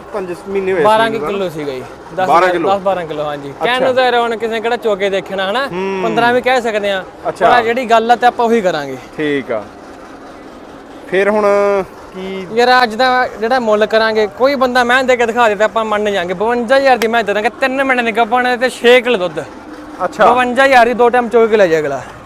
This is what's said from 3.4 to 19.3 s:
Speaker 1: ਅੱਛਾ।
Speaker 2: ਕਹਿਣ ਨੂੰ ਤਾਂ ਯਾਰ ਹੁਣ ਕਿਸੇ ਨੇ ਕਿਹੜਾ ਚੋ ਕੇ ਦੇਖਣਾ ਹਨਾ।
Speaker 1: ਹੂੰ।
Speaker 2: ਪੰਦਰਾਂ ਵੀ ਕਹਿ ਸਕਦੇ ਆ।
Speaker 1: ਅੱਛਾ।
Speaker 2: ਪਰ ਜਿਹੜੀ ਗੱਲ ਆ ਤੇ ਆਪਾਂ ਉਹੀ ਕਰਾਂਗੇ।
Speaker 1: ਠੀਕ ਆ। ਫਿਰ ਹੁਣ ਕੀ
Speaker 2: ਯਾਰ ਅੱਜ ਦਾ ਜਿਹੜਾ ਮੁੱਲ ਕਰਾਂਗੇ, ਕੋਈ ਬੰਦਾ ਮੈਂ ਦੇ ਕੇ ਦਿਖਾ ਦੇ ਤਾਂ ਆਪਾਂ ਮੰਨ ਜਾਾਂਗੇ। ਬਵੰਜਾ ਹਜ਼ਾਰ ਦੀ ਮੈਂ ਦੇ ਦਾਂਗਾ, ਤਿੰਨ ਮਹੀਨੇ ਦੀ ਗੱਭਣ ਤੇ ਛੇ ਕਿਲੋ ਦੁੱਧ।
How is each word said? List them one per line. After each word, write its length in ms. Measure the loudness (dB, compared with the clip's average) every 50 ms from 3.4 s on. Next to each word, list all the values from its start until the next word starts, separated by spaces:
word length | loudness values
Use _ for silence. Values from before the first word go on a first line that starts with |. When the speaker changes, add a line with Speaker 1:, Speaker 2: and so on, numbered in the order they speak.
| -10 -12
Speaker 1:
ਅੱਛਾ। 140 | -10 -6 -4
Speaker 2:
ਕਹਿਣ 180 | -2 0 0 0
ਨੂੰ 120 | 0 2
ਤਾਂ 100 | 2 2
ਯਾਰ 140 | 2 2 0
ਹੁਣ 180 | 0 -2 -4
ਕਿਸੇ 180 | -4 -4 -4 -4
ਨੇ 60 | -4
ਕਿਹੜਾ 160 | -4 -2 -4
ਚੋ 200 | -2 -2 -2 -2
ਕੇ 140 | 0 -2 -2
ਦੇਖਣਾ 400 | -2 -2 -4 -4 -6 -6 -4 -2
ਹਨਾ। 160 | -2 -4 -4
Speaker 1:
ਹੂੰ। 340 | -4 -6 -6 -6 -4 -4 -4 -4
Speaker 2:
ਪੰਦਰਾਂ 280 | -2 0 0 0 2 0
ਵੀ 80 | 0
ਕਹਿ 220 | 0 0 0 0 0
ਸਕਦੇ 280 | -2 -2 -2 -2 -2
ਆ। 140 | -4 -4 -6 -10 -14 -10 -8 -6
Speaker 1:
ਅੱਛਾ। 220 | -4 0 2 4
Speaker 2:
ਪਰ 120 | 4 4 2
ਜਿਹੜੀ 220 | 0 0 -2 0
ਗੱਲ 260 | 2 2 2 4 4
ਆ 60 | 2
ਤੇ 100 | 4 4
ਆਪਾਂ 200 | 2 2 2 0
ਉਹੀ 140 | 2 2 2
ਕਰਾਂਗੇ। 360 | 2 0 -2 -2 -4 -6 -10 -12 -12 -14 -8
Speaker 1:
ਠੀਕ 360 | -4 -2 -2 0 -2 -2 -4 -6
ਆ। 120 | -6 -6 -10 -16 -20 -20 -20 -20 -20 -20 -20 -20 -20 -20 -20 -20 -20 -20 -20 -20 -20 -20 -20 -20 -20 -20 -20 -20 -18 -10 -4
ਫਿਰ 200 | -2 0 0 2
ਹੁਣ 180 | 0 2 2 2 2 2 2 2 0 0 -2 -6 -10 -20 -20 -18 -14
ਕੀ 320 | -12 -10 -10 -8 -10 -10 -6 -2
Speaker 2:
ਯਾਰ 280 | 0 2 4 4 4 2
ਅੱਜ 120 | 0 0
ਦਾ 340 | 0 0 0 2 0 0 -2 -4 -4
ਜਿਹੜਾ 180 | -2 -2 0 0
ਮੁੱਲ 280 | 0 2 2 2 2
ਕਰਾਂਗੇ, 400 | 2 2 2 2 2 0 0 -2
ਕੋਈ 280 | -2 -2 0 0 0 2
ਬੰਦਾ 300 | 2 0 0 2 2 2
ਮੈਂ 200 | 2 2 2 2
ਦੇ 120 | 2 2
ਕੇ 100 | 2 2
ਦਿਖਾ 220 | 0 2 2 2 2
ਦੇ 60 | 2
ਤਾਂ 100 | 2 0
ਆਪਾਂ 200 | 0 0 0 -2
ਮੰਨ 280 | 0 -2 -2 0 0 -2
ਜਾਾਂਗੇ। 220 | -2 -2 -4 -4
ਬਵੰਜਾ 420 | -2 -2 -2 0 0 0 2 2
ਹਜ਼ਾਰ 200 | 4 4 4 4
ਦੀ 100 | 2 2
ਮੈਂ 180 | 0 0 0 0
ਦੇ 100 | 0 -2
ਦਾਂਗਾ, 140 | -2 -2 -4
ਤਿੰਨ 360 | -4 -2 -2 -2 0 0 0
ਮਹੀਨੇ 180 | 0 0 0 0
ਦੀ 100 | -2 0
ਗੱਭਣ 440 | 0 0 2 2 0 0 0 -2
ਤੇ 140 | 0 -2 -4
ਛੇ 300 | -2 2 4 6 6 6
ਕਿਲੋ 180 | 4 2 0 0
ਦੁੱਧ। 260 | 0 -2